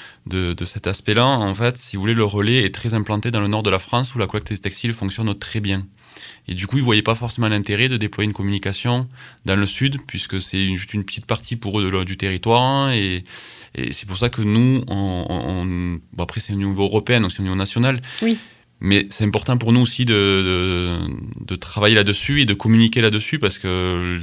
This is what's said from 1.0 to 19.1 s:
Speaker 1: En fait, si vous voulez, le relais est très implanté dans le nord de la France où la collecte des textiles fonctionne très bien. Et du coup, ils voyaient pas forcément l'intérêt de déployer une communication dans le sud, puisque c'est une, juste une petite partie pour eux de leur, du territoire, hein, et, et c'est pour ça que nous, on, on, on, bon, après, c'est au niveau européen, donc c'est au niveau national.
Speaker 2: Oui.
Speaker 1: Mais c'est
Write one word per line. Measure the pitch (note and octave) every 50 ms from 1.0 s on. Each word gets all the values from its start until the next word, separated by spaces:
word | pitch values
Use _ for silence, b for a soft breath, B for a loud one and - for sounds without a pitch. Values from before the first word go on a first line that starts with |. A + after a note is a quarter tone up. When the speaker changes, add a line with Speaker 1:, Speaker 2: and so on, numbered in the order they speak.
| - - G#2+ A2+ B2
Speaker 1:
En | C3+ C#3 A#2+ G#2+ G2 G2
fait, | G#2 A#2 B2 B2 B2
si | - - - G2
vous |
voulez, | F#2+ A2 A#2
le | A#2 A2
relais | G2+ F#2+ G#2 G#2 A2 B2 C3 G#2
est | F#2+ -
très | - - A#2 A2+
implanté | A2 G2+ - G#2 G#2 A2+ B2
dans | A#2 G#2+
le | G2+ G2+
nord | G#2+ A2
de | A2 G2+
la | F#2+ F#2
France | - - - A#2+ B2 B2 -
où | A#2+
la | G2+ F#2
collecte | - G#2+ - -
des | G#2+ F#2+
textiles | - G2 - - - A#2 A2+
fonctionne | - G2 G2 - - A2+ G#2+ G2+ G2+
très | - - - A2+
bien. | G#2 G2 G2 F#2+ F#2+ G2 B B B B B B B B B B B -
Et | F2+
du | F2+ F#2+
coup, | G2 - C#3+
ils | C3
voyaient | A#2+ A2 G#2+
pas | G#2 A2 A2+
forcément | A2+ B2 A#2 - - A#2 A2
l'intérêt | G#2+ G#2 G2+ - G2+ G#2 B2 C3
de | B2+ A2
déployer | G#2+ G2+ - - G#2+
une | G#2+ G2+
communication | - G2 G2+ G2+ G2 - G2 G2 - - A#2+ B2 B2+ B2+ B2+ B B B B B B -
dans | - F#2+ G2+
le | G2+
sud, | F#2+ - - C3 C#3 C#3+ C3+ - -
puisque | - F2+ - - F#2+ F#2+
c'est | F2+ - - F#2+ G2
une, | F#2+ F#2
juste | F#2 G2+ - -
une | G#2 F#2+
petite | - - - -
partie | - A2+ - - - A#2+ A#2
pour | - G#2 F#2+ G#2+
eux | G2
de | F#2+
leur, | F#2 F#2+ F#2
du | F#2 F#2+
territoire, | - F#2+ G2 F#2+ F2+ - A2+ A#2 B2 B2+
hein, | C3 C3+ C#3 C#3 C3+ B2+
et, | A2 G2 F#2+ F#2 F2+ F2+ B B B B B B B B B -
et | - C2 B1
c'est | - - - F#2+
pour | F#2 F#2
ça | A#2 A#2+
que | - -
nous, | G#2+ G#2 G#2 A2+ B2 B2+ C3 B2+ - -
on, | F#2+ G2 G2 F#2+ F#2 F2+ E2 -
on, | F2+
on, | E2+ A#1 C#2+ F#2 F2+ F2+ F#2 F2+ F2 F2+ F2 E2+ E2+ - _ -
bon, | E2+ F2
après, | - - A2
c'est | - - G2+
au |
niveau | G2 G2 G2 G2 F#2+ G2+
européen, | F#2+ G#2 G#2+ G#2 - B2 A#2
donc | G#2+ F#2 -
c'est | -
au | G2
niveau | F#2+ F#2
national. | G2 G2 G2 - A#2 A#2+ C3+ C3 B2 B2+ B B B
Speaker 2:
Oui. | A3 A3+ A3+ A3 B B B B B _ _ _
Speaker 1:
Mais | - F#2+ G2 G2+ -
c'est | -